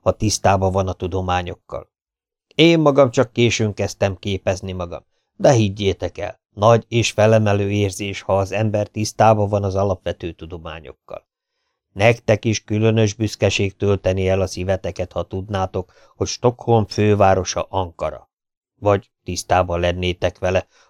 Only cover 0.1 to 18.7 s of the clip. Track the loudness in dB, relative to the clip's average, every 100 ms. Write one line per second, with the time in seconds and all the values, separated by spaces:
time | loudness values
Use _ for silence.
0.1 | -2 -2 0 0 2 0 0 -4 -6 -6
1.1 | -6 -4 -4 -6 -12 _ -16 -16 _ _
2.1 | _ _ _ _ 2 4 6 4 4 2
3.1 | 2 0 2 0 2 -2 -2 -6 -2 -4
4.1 | -2 -6 -4 -4 -4 -6 -10 -10 -12 -16
5.1 | _ _ 0 4 4 2 0 -2 -2 -6
6.1 | -8 -12 -14 _ 2 4 4 2 -2 -2
7.1 | 2 4 4 4 0 0 0 -2 -2 -8
8.1 | -8 -2 0 0 -2 -2 -2 -4 -6 -6
9.1 | 2 4 4 2 0 -2 -2 -2 -2 -6
10.1 | -8 -10 -12 -14 -14 -14 -16 -18 -20 _
11.1 | -18 -18 _ _ _ _ _ _ 0 2
12.1 | 2 0 0 0 -4 -2 0 2 2 0
13.1 | 0 -6 0 -2 0 -4 -2 -2 0 0
14.1 | 0 0 0 -2 -4 -4 -4 -6 -8 -8
15.1 | -8 -8 -8 -6 -4 -4 -6 -8 _ _
16.1 | _ -6 0 -2 0 0 2 2 0 2
17.1 | 4 4 2 0 -6 -4 -6 -6 -6 -8
18.1 | -8 -18 _ _ _ _